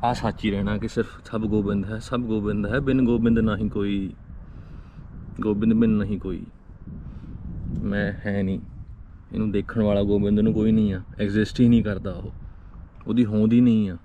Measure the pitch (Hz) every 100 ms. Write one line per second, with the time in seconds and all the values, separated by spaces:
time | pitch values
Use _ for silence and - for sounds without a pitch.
0 | 120 123 117 - 110 98 101 104 110 -
1 | 110 - - 113 110 107 101 101 95 110
2 | - 123 120 110 104 104 104 120 139 131
3 | 123 120 117 113 110 101 107 104 101 101
4 | 95 - - - - - - - - -
5 | - - - - 107 104 110 113 113 107
6 | 101 101 98 82 - - - - - -
7 | - - - - - - - - 101 101
8 | 101 98 104 101 95 95 - - - -
9 | - - - - 107 101 95 117 104 101
10 | 101 101 101 104 110 110 110 110 104 92
11 | - - 104 101 104 - 123 117 104 98
12 | 98 90 104 - - - - - - -
13 | - 110 113 107 110 117 123 110 104 85